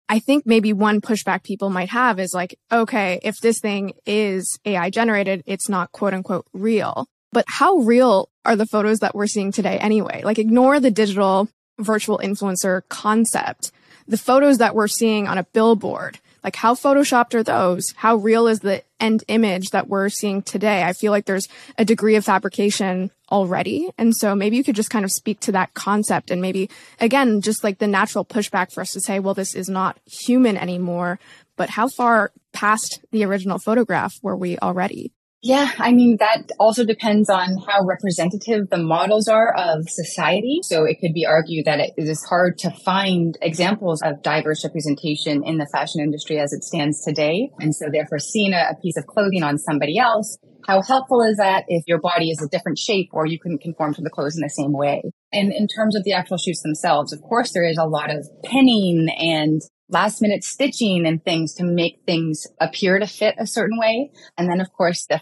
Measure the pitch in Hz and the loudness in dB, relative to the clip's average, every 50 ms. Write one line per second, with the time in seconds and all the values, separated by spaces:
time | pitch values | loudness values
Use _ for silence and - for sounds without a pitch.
0 | _ - 214 220 - - 277 294 - 226 226 226 202 220 214 190 214 208 208 208 | _ -2 -2 0 2 2 2 2 4 4 4 4 4 2 2 2 2 2 2 0
1 | - - 220 202 - 196 180 190 - - 196 - 196 196 185 185 180 190 233 233 | 0 -2 -2 -2 -2 -2 -4 -4 -4 -8 -8 -4 -4 -4 -2 -4 -4 -4 -2 0
2 | 254 247 202 185 190 175 - 180 180 180 - - _ - 226 233 226 - 262 214 | 0 0 0 0 -4 -4 -4 -4 -6 -6 -10 -16 _ -2 0 0 2 0 0 -2
3 | 196 185 175 - - 220 202 - - 233 226 - - 214 202 196 202 190 - _ | -2 -2 -2 -4 -4 -6 -4 -2 0 0 0 0 -2 -4 -4 -4 -4 -6 -10 _
4 | _ - 208 214 214 202 190 190 175 - - - - 208 196 180 175 185 - 226 | _ -2 0 0 0 0 -2 -4 -4 -6 -8 -6 -4 -2 -2 -2 -2 -2 0 0
5 | 233 226 214 202 196 190 196 180 - - 196 190 - - 202 180 170 - - - | 2 2 2 2 0 0 -2 -4 -4 -6 -8 -6 -4 -2 -2 -2 -2 -4 -4 -4
6 | 208 196 185 190 185 - 185 170 - _ - 185 202 226 226 202 - - - - | -2 -2 -2 -2 -4 -4 -4 -6 -6 _ -8 -4 -2 0 0 0 0 -2 -4 -6
7 | 247 - _ _ _ _ - 240 226 - - - 285 359 392 330 233 214 233 247 | -8 -10 _ _ _ _ 0 0 0 0 0 2 4 4 4 4 4 6 6 6
8 | 262 247 202 190 - - _ _ - - 226 202 220 214 - 214 208 214 220 208 | 6 6 4 2 2 -2 _ _ 0 0 2 2 0 0 0 0 0 2 0 0
9 | 208 190 - 208 208 214 - 208 196 196 196 - 196 196 196 - - 214 214 214 | 0 -2 -2 -2 -4 -2 -2 -2 -4 -2 -2 -2 -2 -2 -2 -2 0 2 2 2
10 | 190 - - - - 202 220 220 214 220 226 254 254 262 285 294 254 262 190 214 | 0 -2 -6 -6 -4 -2 0 0 2 4 6 6 6 6 6 6 4 4 4 2
11 | 220 202 190 202 196 190 190 190 208 - _ _ _ _ _ - 214 214 220 214 | 2 0 2 2 2 2 2 2 0 -2 _ _ _ _ _ -8 -4 -2 -2 -2
12 | - 220 208 - - 196 208 - 202 196 185 180 - 190 185 190 - - - - | 0 -2 -2 -2 -2 -4 -4 -4 -4 -4 -2 -2 -2 0 -2 -2 -4 -8 -10 -4
13 | - 214 214 226 226 - - - - - - - - - - _ _ _ - - | 0 2 2 4 2 2 0 -2 -4 -4 -8 -10 -12 -14 -14 _ _ _ -20 -20
14 | _ - 214 208 - - 254 269 285 285 277 220 240 202 - 220 208 214 - - | _ -4 -4 -2 2 4 4 6 6 6 6 6 4 2 2 2 0 0 0 0
15 | 233 220 214 214 202 - - 190 175 - - 226 220 226 226 202 208 - - - | 0 2 2 0 0 -2 -2 -2 -2 -2 2 4 4 4 4 2 0 -4 -6 -8
16 | - - - - _ _ _ _ - 202 - - - 226 247 - - 285 277 277 | -8 -12 -14 -16 _ _ _ _ -10 -10 -4 0 2 2 2 2 2 2 4 4
17 | 285 - 262 240 240 - - 233 220 - - - 190 180 180 180 202 - - - | 4 4 2 2 2 2 0 -2 0 0 0 0 0 0 0 -2 -4 -8 -6 -2
18 | - 220 233 214 196 226 220 226 233 226 220 208 - 196 190 - - _ _ - | 2 2 2 4 4 2 4 4 4 4 2 0 0 -2 -4 -4 -6 _ _ -2
19 | 220 220 220 220 - - 190 226 226 202 180 185 190 - - 190 - - 202 196 | 0 0 0 0 0 0 0 2 2 2 0 -2 -4 -2 -2 -2 -2 -2 -2 -2
20 | 196 208 - - - 208 196 202 190 - - 220 202 214 208 185 175 175 180 - | -2 -2 -2 -4 -4 -4 -4 -4 -4 -6 -4 -2 0 0 0 0 0 -2 -2 -2
21 | - 208 208 202 - - 190 190 - - - - - - - - 226 196 226 - | 0 0 0 0 0 -2 -4 -4 -4 -6 -12 -18 -20 -8 -4 0 2 2 2 2
22 | 208 220 214 214 202 220 196 190 - 190 - - 202 208 - - 202 190 180 185 | 2 2 2 2 4 2 2 0 0 -2 -2 0 0 0 0 0 -2 -2 -2 -2
23 | 185 208 - _ _ - 190 202 190 175 185 - 180 196 220 294 330 370 - - | -4 -6 -8 _ _ -2 0 0 0 0 0 -2 -2 -2 -4 -4 -4 -6 -4 0
24 | 226 226 226 - 226 208 202 202 196 214 226 254 269 - 220 202 220 - - 220 | 2 2 2 2 0 0 0 0 0 0 0 0 0 0 0 -2 -2 -2 -2 -2
25 | 190 190 - - - 214 208 - - - 190 185 180 - - - - 196 208 208 | -2 -2 -4 -4 -4 -6 -6 -4 -4 -2 0 0 -2 -2 -6 -6 -4 -2 0 0
26 | 208 - 185 156 - - 180 180 185 185 185 190 190 - - - - - - - | 0 0 -2 -2 -2 -4 -4 -4 -4 -2 -4 -4 -4 -6 -8 -14 -20 -18 -6 -2
27 | 233 226 254 277 269 240 214 202 185 214 220 - - 208 190 - 214 208 202 190 | 0 2 2 4 4 4 2 2 0 0 -2 -2 -2 -4 -2 -2 -2 0 2 2
28 | 208 - - 214 - - - 214 208 - - 190 185 - - - 185 - - 196 | 0 0 -2 -4 -4 -4 -4 -4 -4 -2 -2 -4 -4 -4 -6 -10 -10 -10 -8 -6
29 | - - 196 196 190 196 196 202 190 - - 185 185 190 190 190 185 170 - _ | -6 -4 -4 -2 -2 -2 -2 -2 -4 -6 -6 -8 -6 -6 -4 -2 -2 -4 -4 _
30 | _ _ - - - - 247 254 254 226 196 175 - 180 180 180 180 175 175 175 | _ _ -18 -6 -2 2 4 4 4 4 2 0 -4 -4 -4 -4 -4 -4 -4 -2
31 | 180 180 180 - _ - - - _ _ _ - 185 - - 208 226 269 - - | -2 -4 -4 -6 _ -18 -20 -20 _ _ _ -6 -6 -4 -2 -2 -2 -2 -2 0
32 | 247 233 233 214 202 - _ _ _ _ - - 208 208 214 220 - - - - | 2 4 4 4 2 0 _ _ _ _ -8 -2 0 0 2 0 -2 -6 -10 -12
33 | _ _ - 220 208 190 196 196 185 196 175 - - 214 220 247 226 - 185 143 | _ _ -2 0 0 0 0 -2 -2 -4 -4 -4 -2 0 2 2 2 2 0 -2
34 | 92 190 - - - 196 - 190 185 180 175 - 202 185 180 180 185 202 - - | -2 -4 -6 -8 -6 -6 -6 -4 -4 -6 -4 -4 -4 -4 -2 -2 -4 -4 -6 -8
35 | - - _ _ _ _ _ _ - 240 262 285 285 269 - - 214 240 247 247 | -12 -14 _ _ _ _ _ _ 0 2 2 2 2 0 -2 0 2 6 6 8
36 | 240 240 226 202 214 214 226 - - - - - 202 220 214 247 240 214 214 - | 8 8 6 4 4 2 2 0 -2 -4 0 4 4 4 4 4 2 0 0 0
37 | - 220 208 214 208 208 196 185 185 190 190 190 - - 202 202 185 180 180 - | 0 2 4 4 4 4 4 2 2 0 -2 -4 -2 0 2 2 2 2 0 -2
38 | 202 190 170 180 165 180 214 196 - 220 226 214 202 185 190 170 165 160 160 170 | -2 -2 -2 0 0 -2 -2 -4 -2 0 0 0 0 0 -2 -2 0 2 2 2
39 | 185 196 214 220 208 226 220 220 226 - - - 180 170 160 156 165 - - - | 2 4 2 2 4 4 4 4 4 4 2 0 0 0 0 0 -2 -6 -8 -8
40 | 160 - - 180 160 156 175 202 226 254 294 349 381 - 180 160 156 160 151 - | -8 -8 -6 -2 0 0 0 0 0 0 -2 -2 -2 0 0 2 2 2 2 0
41 | - 165 156 170 156 - 156 165 160 165 170 156 147 156 147 143 139 - - - | -2 -2 -2 0 2 2 4 2 2 0 -2 -4 -2 0 0 0 -2 -2 -4 -4
42 | 156 151 156 151 - - 185 175 180 180 170 - - 185 185 - - 190 180 196 | -4 -4 -4 -6 -4 -2 0 2 2 2 0 -2 -6 -8 -8 -6 -4 -2 0 0
43 | 196 190 185 175 170 165 156 - - 165 160 175 175 190 - 208 208 175 160 156 | 0 0 0 0 0 0 -2 -2 -4 -4 -2 0 0 0 0 -2 -2 -4 -2 -2
44 | - 160 143 147 - 156 151 156 151 151 156 - - 156 - 165 147 156 143 - | -2 -4 -4 -4 -4 -2 -2 -2 0 -2 -4 -4 -4 -8 -6 -6 -4 -4 -4 -4
45 | - 156 151 - - 160 147 143 147 160 160 156 147 139 - 143 147 151 - 165 | -4 -4 -4 -4 -4 -2 -2 -2 -2 -2 -2 -4 -4 -4 -4 -4 -4 -4 -4 -4
46 | 147 151 147 151 - - 156 151 143 143 165 - - - - 151 143 151 147 - | -2 -2 -4 -4 -6 -6 -4 -2 -2 -4 -4 -8 -10 -8 -6 -4 -2 -2 -2 -4
47 | - 165 151 156 151 151 165 196 262 294 - - 151 156 147 - 160 151 139 151 | -4 -6 -2 0 0 0 0 0 -2 -4 -6 -4 -4 -4 -4 -4 -4 -4 -2 -2
48 | 147 - 156 147 - - - 220 208 196 185 170 160 156 - - - 175 156 165 | -2 -2 -6 -8 -6 -4 -2 0 0 2 2 2 0 0 -2 -4 -4 -6 -4 -6
49 | 143 - - 214 202 196 185 180 156 147 143 147 - 170 151 139 139 143 160 220 | -8 -6 -2 -2 0 0 0 0 0 0 -2 -2 -2 -4 -4 -2 -2 -2 0 2
50 | 254 233 220 214 208 - - - _ _ _ _ - - 196 190 185 - 262 269 | 2 2 2 0 -2 -4 -10 -16 _ _ _ _ -2 0 2 2 2 2 0 0
51 | 262 - 262 240 226 220 214 202 202 190 190 190 - - 175 165 156 170 170 160 | 2 2 2 4 4 4 4 2 2 2 2 2 0 -2 -2 -2 0 0 0 0
52 | 160 175 - 170 165 160 160 151 156 143 - 170 - 175 151 - - - 214 190 | 0 0 0 0 0 -2 -2 -4 -4 -4 -4 -4 -4 -4 -6 -4 -2 -2 0 0
53 | 175 - - 160 156 160 165 160 - 175 170 143 - 170 160 - 160 151 147 - | -2 -2 -2 -2 -2 -2 -2 -4 -6 -6 -6 -6 -6 -8 -6 -4 -4 -4 -4 -4
54 | - 156 - - 143 147 160 165 143 147 - - 143 143 147 139 143 143 143 - | -8 -8 -6 -4 -4 -4 -4 -4 -6 -6 -4 -4 -2 -2 -2 0 0 0 -2 -2
55 | - 175 - _ _ _ - 208 196 202 - - 214 202 - 220 220 220 202 208 | -4 -8 -12 _ _ _ -4 -2 0 0 0 0 -2 -2 -2 0 0 0 0 0
56 | 185 208 190 180 180 - 190 170 - 180 165 - - 156 151 - - 175 156 147 | -2 -2 -2 -2 -2 -4 -4 -4 -4 -4 -4 -4 -4 -6 -4 -2 0 0 2 2
57 | 147 - 151 147 - - 233 240 247 - - 185 170 165 160 165 160 156 156 147 | 0 -2 -8 -12 -6 -2 -2 -2 -2 0 -2 0 0 0 0 0 -2 -2 -2 -2
58 | 147 151 151 147 147 - - - - - 240 269 262 254 233 208 190 180 170 165 | -4 -4 -6 -6 -8 -12 -16 -18 -8 -2 2 4 6 6 6 4 2 2 2 2
59 | 160 156 - - 160 165 160 156 151 156 156 156 - - _ _ _ - 175 170 | 2 0 0 -2 -2 0 0 0 0 0 0 -2 -4 -8 _ _ _ -2 0 0
60 | 190 214 - - 220 208 202 180 - - - - 277 285 - - 240 202 185 175 | 0 0 0 0 0 0 0 -2 -4 -6 -4 -2 -2 -2 0 0 0 0 2 2
61 | 170 160 165 160 - 196 165 165 160 156 - - 180 175 175 175 170 175 - _ | 2 0 0 -2 -2 -2 -2 -2 -2 -4 -4 -4 -2 0 0 0 0 -2 -4 _
62 | _ - 175 160 165 160 156 - - - _ - 165 160 - - 202 185 190 196 | _ -2 -2 -2 -2 -2 -4 -6 -8 -10 _ -4 -4 -4 -4 -2 0 2 2 2
63 | 208 - - - 214 214 - - 226 - - 233 196 202 226 226 226 220 226 233 | 0 -2 -4 -2 -2 0 0 -2 -6 -6 -4 -2 -2 -2 -2 0 0 0 0 0
64 | 285 - _ - - - _ - 175 180 175 185 185 - _ - 185 170 175 - | -4 -6 _ -18 -20 -12 _ -4 -2 0 0 -2 -2 -4 _ -2 0 0 0 -2
65 | - - 147 156 | -4 -4 -4 -4